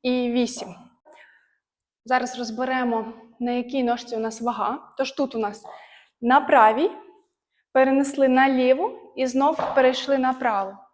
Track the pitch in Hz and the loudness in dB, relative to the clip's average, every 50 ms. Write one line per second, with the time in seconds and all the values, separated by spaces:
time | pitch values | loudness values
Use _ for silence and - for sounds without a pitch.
0 | - 254 247 254 247 240 233 254 240 233 - - - - 175 - - _ _ _ | -2 -2 -2 -2 -2 -2 0 -2 -2 -2 -4 -10 -12 -14 -16 -20 -20 _ _ _
1 | _ _ - - - _ _ _ _ _ _ _ _ _ _ _ _ _ _ _ | _ _ -20 -20 -20 _ _ _ _ _ _ _ _ _ _ _ _ _ _ _
2 | _ 226 254 254 247 247 - 240 240 226 220 226 254 262 262 254 254 240 233 226 | _ -2 -2 -2 -2 -4 -8 -8 -8 -8 -6 -6 -4 -4 -2 -2 -2 -2 -2 -2
3 | 220 226 - - - _ _ _ 240 240 240 247 240 247 254 269 247 233 240 240 | -4 -6 -12 -16 -20 _ _ _ -4 -4 -2 -4 -4 -4 -4 -2 0 0 -2 -4
4 | - - 233 220 220 220 220 - 226 240 233 220 208 202 247 330 - - _ - | -6 -10 -8 -6 -6 -6 -8 -6 -6 -6 -4 -2 -4 -4 -4 -6 -12 -16 _ -6
5 | 269 269 - - 277 262 247 226 214 208 208 - - - - - - - - - | -6 -6 -2 -4 -4 -4 -4 -6 -6 -6 -8 -10 -18 -18 -20 -20 -20 -20 -20 -20
6 | _ _ _ _ 240 233 254 285 277 - 302 254 220 220 220 247 330 427 - - | _ _ _ _ 2 4 4 4 4 6 6 8 8 6 6 4 0 -2 -2 -6
7 | - - _ _ _ _ _ _ _ _ _ _ _ _ _ 262 262 262 269 277 | -20 -20 _ _ _ _ _ _ _ _ _ _ _ _ _ 2 4 4 4 2
8 | 277 277 - 285 269 262 254 254 262 269 269 254 254 254 262 277 370 480 - - | 0 0 0 2 2 4 4 4 4 4 2 2 4 4 2 2 0 -4 -6 -10
9 | - - _ - 262 262 240 262 277 294 311 - - - - 277 262 254 254 - | -20 -16 _ -4 -4 -2 0 2 2 2 0 0 -4 0 2 4 4 4 2 0
10 | - 277 277 262 254 254 254 254 254 240 214 196 196 190 196 - - _ | -2 -2 0 0 0 -2 -2 -2 -2 -2 -2 -2 -4 -6 -10 -16 -20 _